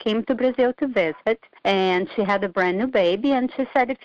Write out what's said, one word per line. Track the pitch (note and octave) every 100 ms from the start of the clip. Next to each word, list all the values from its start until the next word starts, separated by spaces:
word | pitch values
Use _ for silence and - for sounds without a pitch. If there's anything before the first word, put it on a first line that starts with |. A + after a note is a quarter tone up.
came | A3 G#3+
to | A3
Brazil | A#3+ B3+ B3+ B3 B3
to | C#4+
visit. | A3 E3 D3+ - A3+ - _
And | - G3 F#3+ F3+ G3+
she | -
had | G3 G3+
a | G3
brand | F#3+ F3+ F#3
new | C4
baby, | A3+ F3 G3 C#4
and | C4 B3+ -
she | C4
said, | C#4 B3
"If | C4